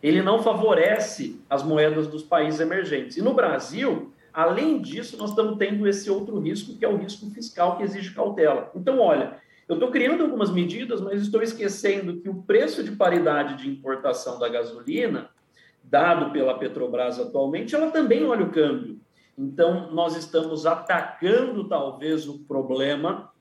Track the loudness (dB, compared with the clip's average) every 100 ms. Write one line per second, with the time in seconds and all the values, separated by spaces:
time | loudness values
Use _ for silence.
0 | 4 4 4 4 4 2 4 6 4 2
1 | -2 -6 -10 -10 -4 -2 2 4 4 2
2 | -2 -6 0 2 2 0 0 0 -2 -4
3 | -4 -2 0 2 2 0 -6 -4 -2 -2
4 | -6 -18 _ 0 2 2 2 0 -2 -10
5 | -10 -10 -4 0 0 0 -2 2 0 0
6 | -2 -2 -2 -4 -4 -6 -8 -4 0 0
7 | -4 -10 -14 -12 -14 0 0 0 -4 -6
8 | -10 -4 -4 4 4 4 -4 -4 0 4
9 | 4 4 0 -8 _ _ -6 -2 0 2
10 | 2 2 0 0 0 2 0 -4 -6 -4
11 | -2 -2 0 0 0 -2 -4 -2 0 0
12 | -4 -8 -8 -10 2 4 4 -2 -8 2
13 | 2 4 2 2 -2 -6 -8 -8 -6 -4
14 | -2 -4 -6 -4 -2 -2 -4 -6 -4 0
15 | 0 -2 -6 _ _ _ _ _ 2 4
16 | 6 4 2 0 0 0 -4 -4 -4 -2
17 | -2 -2 -4 0 0 -2 -2 0 2 2
18 | 4 4 4 2 0 2 2 0 -6 -14
19 | _ _ _ -10 -8 2 2 2 -2 -2
20 | 0 -2 -2 -2 0 0 0 0 0 -2
21 | -2 -4 2 4 2 -4 -2 -2 -2 -6
22 | -2 -2 -4 -12 -6 -4 -2 0 0 0
23 | -2 -4 -10 _